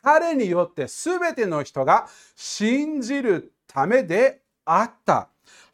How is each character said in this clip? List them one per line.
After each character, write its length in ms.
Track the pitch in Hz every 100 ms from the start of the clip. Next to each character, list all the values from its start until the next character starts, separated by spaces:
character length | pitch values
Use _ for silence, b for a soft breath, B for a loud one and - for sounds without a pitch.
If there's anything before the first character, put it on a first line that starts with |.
彼 320 | 262 311 339
に 140 | 294 202
よ 180 | 175 170
っ 20 |
て 160 | - 127
す 300 | - 320 359
べ 160 | 339
て 100 | 262
の 180 | 208 151
人 200 | 139 147
が 240 | 135 202 226 B B
信 680 | _ - - 214 262 302 302
じ 200 | 226 277
る 300 | 247 170 - _ _
た 200 | - 151
め 180 | 247
で 360 | 190 180 262 - _ _
あ 200 | - 170
っ 80 | 233 _
た。 240 | - 135 - _ b b b